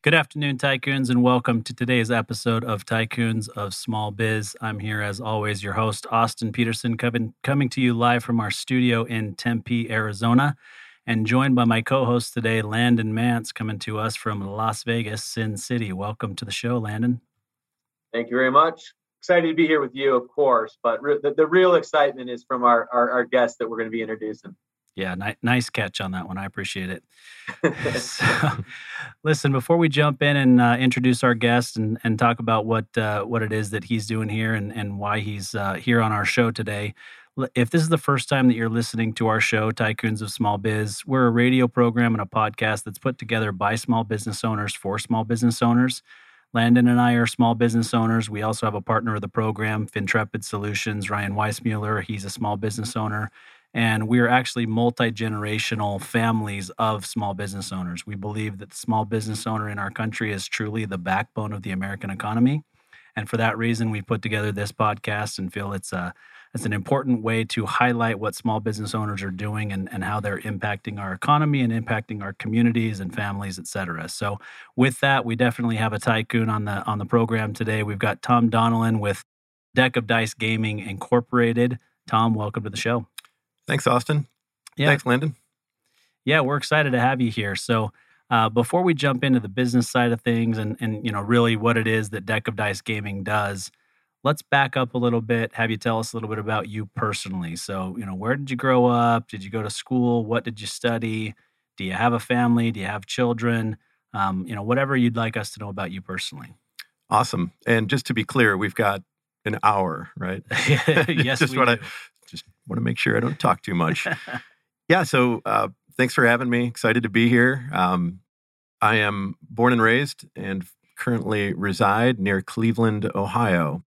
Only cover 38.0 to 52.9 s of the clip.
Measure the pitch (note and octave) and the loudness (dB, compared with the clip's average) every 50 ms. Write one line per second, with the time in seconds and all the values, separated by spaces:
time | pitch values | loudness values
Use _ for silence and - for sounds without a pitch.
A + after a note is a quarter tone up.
38 | - - C#3 C3 - - C#3+ C3+ B2+ B2+ A#2+ A2+ A#2 A2+ A2+ A#2 A2+ - - A2+ | 2 2 0 0 0 0 2 4 6 4 4 4 0 0 0 0 -2 -2 -2 -2
39 | A2+ A2 A2 - A#2 A2+ A2 A2 G#2 - - G#2+ G#2+ A2 G#2+ - A#2 G#2+ A2 - | -2 -2 0 0 0 2 2 2 2 2 0 0 0 0 0 0 -2 -2 -2 -2
40 | - A2+ G#2+ G#2 G#2+ G2+ - - A#2 G#2+ G#2 G2+ G2 A2+ G#2+ G#2+ G#2+ G#2 G2 - | -2 -2 -2 -2 -4 -8 -4 -2 0 0 0 0 -2 -2 0 0 -2 -4 -6 -8
41 | - - C3 C3 B2+ A#2+ A#2 A#2+ A#2+ B2+ B2+ B2+ B2+ A#2+ - - A#2+ A#2+ A2 A#2+ | -6 -2 2 4 4 4 4 4 4 4 4 4 2 2 4 4 2 4 4 2
42 | A#2+ A#2 A2+ G#2+ G#2 F#2 - A2+ G#2+ G#2+ G2+ - A2+ G#2+ G#2+ G#2 - A2 G2+ - | 2 2 2 0 -2 -2 0 0 0 0 0 -2 -2 -2 -2 -2 -4 -10 -16 -6
43 | - C3 B2+ _ - A2 A#2 A2 A2 G#2 G2 F#2 G#2 G2+ A2 G#2+ - - A#2+ A2+ | -6 -6 -6 _ -6 -4 -2 -2 0 -2 -2 -2 -2 0 0 -2 0 0 0 0
44 | A2+ G#2 A2+ G#2 G#2+ A2+ G#2 - - A2+ A2 G#2 G#2 G2+ - - - G2 G2 G#2 | 0 -2 -4 -4 -4 -6 -6 -4 -2 -2 -2 -2 -4 -4 -6 -6 -6 -4 -4 -4
45 | - - A#2 A2+ A2 G#2+ A#2+ A2+ A#2+ A#2+ A2+ - B2 A#2+ A#2 A#2+ B2 C3 B2+ - | -2 -2 -2 -2 0 -2 -2 2 2 2 2 4 2 4 4 4 2 2 -2 -6
46 | _ _ - - - - _ _ _ _ - A#2 A#2 A#2 A#2+ B2 A#2+ B2 A#2+ B2 | _ _ -20 -20 -20 -20 _ _ _ _ 0 2 4 6 6 6 8 6 6 6
47 | B2 A#2+ A#2+ A#2+ A#2 A#2 - - A#2+ A#2 A#2 A2 A#2+ A#2+ A2+ A#2 A2+ A2+ - A#2 | 4 4 4 4 2 0 2 2 4 4 4 4 2 2 4 2 0 2 0 0
48 | A2+ A2+ A2+ A2+ A2 G#2+ G#2+ G#2 G#2+ A2 G#2+ - - A2 G#2 G#2 F#2+ - A2+ A2 | 2 2 2 0 0 -2 -4 -4 -2 -2 -2 -2 -2 -2 -4 -4 -4 -2 -2 -2
49 | A2 A#2 G#2+ G#2 G2+ G2 _ - A2 A2 A2 G#2 A2 G#2+ G#2+ G#2+ G#2+ G2+ - G#2+ | 0 -2 -4 -4 -6 -4 _ -2 -2 -2 -2 -2 -2 -2 -2 -2 -4 -4 -4 -6
50 | G2+ F#2 - A2 G#2+ G#2 - G#2+ G2 - - G2+ G2+ G#2 G2+ G2 - A2+ G#2 G#2 | -4 0 0 0 0 -2 -6 -10 -8 -6 -6 -6 -4 -4 -4 -4 -4 -4 -4 -4
51 | G2 F#2+ G#2 G#2 G#2 G2+ G2 G#2 G#2+ G#2+ G#2 - B2 A#2 G#2+ G#2+ G#2+ G#2+ A2 G#2 | -4 -4 -4 -4 -4 -4 -2 -2 -2 -2 -4 -2 -2 -2 -2 -2 -2 -2 -2 -4
52 | F#2+ - A2 G#2 F#2+ G2+ - - A2+ G#2 G#2 G2+ G#2 G#2+ G2+ A#2 G#2+ A2 | -4 -6 -8 -8 -8 -10 -8 -6 -4 -4 -4 -2 -4 -4 -4 -4 -6 -6